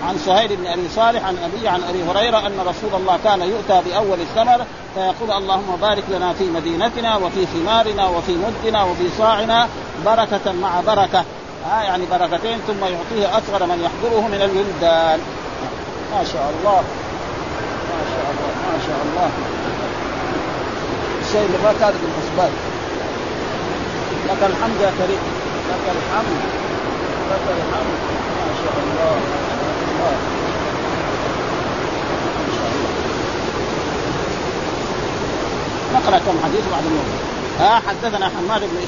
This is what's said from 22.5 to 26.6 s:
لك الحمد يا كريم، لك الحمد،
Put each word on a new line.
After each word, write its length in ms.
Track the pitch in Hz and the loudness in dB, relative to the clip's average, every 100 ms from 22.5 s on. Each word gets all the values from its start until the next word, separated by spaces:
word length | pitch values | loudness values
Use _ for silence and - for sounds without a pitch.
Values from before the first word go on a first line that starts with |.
| - - - - - - - - - - - - - - - - 180 - | 0 -4 -6 -4 -4 -4 -4 -4 -4 -4 -4 -4 -4 -4 -4 -4 -2 -2
لك 140 | - 196 | 2 2
الحمد 300 | 180 226 208 | 2 0 2
يا 120 | 196 - | 2 2
كريم، 240 | 180 190 - - - - 165 | 0 0 -2 -4 -4 -4 -4
لك 160 | 185 196 175 | -2 0 -2
الحمد، 440 | - 190 220 165 185 - | 0 0 0 0 -2 -2